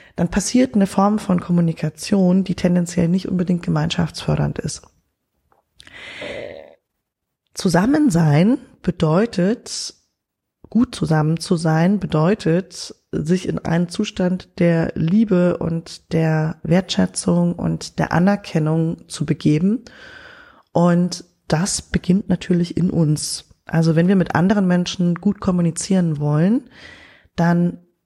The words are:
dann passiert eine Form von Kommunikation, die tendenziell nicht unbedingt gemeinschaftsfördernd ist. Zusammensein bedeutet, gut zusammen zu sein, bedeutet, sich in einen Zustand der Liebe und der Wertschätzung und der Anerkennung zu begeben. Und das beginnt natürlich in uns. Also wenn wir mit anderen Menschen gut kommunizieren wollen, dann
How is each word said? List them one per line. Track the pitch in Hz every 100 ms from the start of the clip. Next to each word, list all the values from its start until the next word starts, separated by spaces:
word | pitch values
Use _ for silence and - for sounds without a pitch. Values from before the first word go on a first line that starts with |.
| - -
dann | 170
passiert | 208 - 247 254 208
eine | 196
Form | - 202 214
von | - 180
Kommunikation, | - 175 170 160 156 - - 202 180 190 185
die | 180
tendenziell | 180 175 170 180 170
nicht | 185 -
unbedingt | 185 180 175
gemeinschaftsfördernd | 170 156 151 - 160 - - 151 147 -
ist. | 151 - - _ _ _ _ _ _ _ _ _ - - - - - - - 80 73 - _ _ _ _ _ _ _
Zusammensein | - 190 170 220 302 302 165 156 143 196 285 - _
bedeutet, | - - 156 165 226 - 180 247 - - - - _ _ _ _ _ _ -
gut | 220 254 -
zusammen | 156 156 151 165
zu | - 175
sein, | 165 156 175 208
bedeutet, | 170 156 160 220 165 170 180 - - - _
sich | - 151 185 -
in | 165
einen | - 170 175
Zustand | - 214 - 180 180 - -
der | 175 165 - -
Liebe | 160 202 220 180 175 -
und | 165 165 - - _
der | 160 160 156 156 -
Wertschätzung | - 175 185 - 180 - - 170 175 170
und | 170 165 - -
der | -
Anerkennung | 165 185 202 - 175 151 160 160 170 -
zu | - 151
begeben. | 151 151 151 190 233 - - - - - - - - _
Und | 175 175 175 180 - - _ -
das | 156 202 -
beginnt | - - - 190 -
natürlich | 180 - 175 170 -
in | 175
uns. | - 156 151 - - - _ -
Also | 160 165 160
wenn | 175
wir | 196
mit | 170 -
anderen | 185 208 185
Menschen | 180 175 - 175 170
gut | 208 196
kommunizieren | - 180 170 160 - 190 170 147
wollen, | 147 151 180 247 - - - - - - _ -
dann | 170 170 175 - _ _